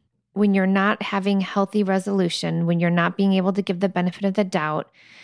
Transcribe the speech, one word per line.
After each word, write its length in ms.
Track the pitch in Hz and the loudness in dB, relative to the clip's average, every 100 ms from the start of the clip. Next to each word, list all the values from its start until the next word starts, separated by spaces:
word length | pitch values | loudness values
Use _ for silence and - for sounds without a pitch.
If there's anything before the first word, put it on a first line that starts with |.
| _ _ _ | _ _ _
when 200 | 196 208 | 0 2
you're 140 | 196 190 | 4 2
not 340 | 196 202 - | 2 2 0
having 380 | - 202 196 196 | -4 -2 0 0
healthy 420 | 185 202 196 214 | 0 0 0 0
resolution, 840 | 190 190 196 196 175 - 165 165 170 | 0 0 0 0 0 -2 -4 -2 0
when 120 | 170 | 2
you're 80 | 175 | 2
not 260 | 175 170 190 | 2 0 0
being 160 | 196 | 2
able 200 | 190 185 | 2 2
to 80 | 196 | -2
give 180 | 190 175 | -4 -2
the 80 | 196 | -2
benefit 380 | 180 180 - 196 | 0 -2 -2 -2
of 80 | |
the 100 | 190 | -2
doubt, 480 | 185 180 151 156 - _ - - | -2 -2 -2 -4 -6 _ -20 -20